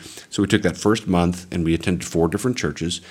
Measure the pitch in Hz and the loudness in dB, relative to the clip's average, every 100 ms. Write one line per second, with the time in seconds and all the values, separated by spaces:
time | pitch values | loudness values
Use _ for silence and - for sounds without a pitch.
0 | - - - - 98 104 98 80 104 113 | -12 -20 -8 -2 2 2 2 0 0 0
1 | - 90 87 90 - 87 80 82 98 85 | 2 2 2 0 -6 -2 0 0 0 -2
2 | - 85 82 98 127 123 78 - 82 - | -2 0 0 0 -2 -2 -4 -4 -4 -6
3 | - | -10